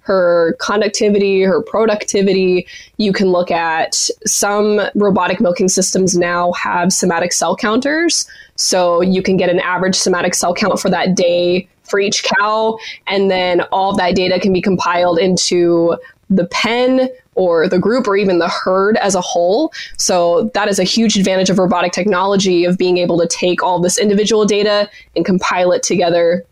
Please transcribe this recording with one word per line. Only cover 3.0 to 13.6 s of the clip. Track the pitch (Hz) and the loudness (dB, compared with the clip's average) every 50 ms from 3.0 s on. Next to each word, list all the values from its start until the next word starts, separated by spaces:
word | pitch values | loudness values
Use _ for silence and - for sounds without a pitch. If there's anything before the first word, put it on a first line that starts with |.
| 214 202 | -2 -2
can | 190 - 202 185 | 0 0 0 2
look | 180 175 180 - | 2 0 0 0
at | 175 170 170 165 160 160 156 - - - - - - _ - | -2 -2 -2 -2 -2 -2 -2 -2 -4 -4 -4 -6 -8 _ -6
some | 208 - - - 202 202 208 208 214 208 208 196 - - | -4 -4 -2 -2 0 0 0 0 2 2 0 -2 -2 -2
robotic | 208 208 202 185 190 180 180 190 185 | 0 0 2 2 0 0 -2 -2 0
milking | 226 175 180 - 202 185 | 0 0 2 2 0 0
systems | - - 190 - - 190 190 180 - | 0 0 -2 0 0 0 0 2 2
now | 175 175 175 175 175 175 175 | 0 0 0 0 0 0 -2
have | 180 - - 202 185 175 175 190 | -2 -2 -4 -4 -2 0 0 0
somatic | 185 - - 180 170 170 170 175 - | 0 0 0 0 0 0 -2 -2 -2
cell | - 175 165 185 | -2 -2 -2 -2
counters. | - - 208 214 247 254 285 302 320 339 339 - - - - - - - _ _ | -2 -2 -2 0 0 0 0 -2 0 0 0 0 -2 -4 -8 -12 -20 -20 _ _
So | - - - - 185 180 175 175 170 | -6 -4 -2 0 0 2 2 2 2
you | 180 190 185 185 | 2 2 0 0
can | 190 - 190 | 0 0 0
get | 180 185 180 | 2 2 0
an | 175 - | 0 0
average | - 175 180 175 185 185 190 | 0 -2 -4 -2 -2 -2 -2
somatic | - - 202 180 175 180 185 180 | 0 0 0 0 0 0 -2 -2
cell | - - 175 180 | -2 -2 -2 -2
count | - 220 190 - - | 0 -2 -2 -2 -2
for | - 202 | -2 -2
that | 180 175 160 190 180 | 0 0 0 0 0
day | 185 185 175 175 175 175 175 180 185 - _ _ _ | 2 2 2 2 2 2 0 0 -2 -4 _ _ _
for | _ - - 202 | _ -4 -2 0
each | 196 208 208 - - | 0 0 -2 -4 -4
cow. | - 208 202 202 214 214 220 220 220 220 226 - - - - _ | -2 0 0 0 0 0 0 0 -2 -2 -4 -10 -16 -18 -14 _
And | - 190 196 196 190 | -4 -2 0 0 2
then | 185 185 180 180 180 175 | 2 0 0 0 0 0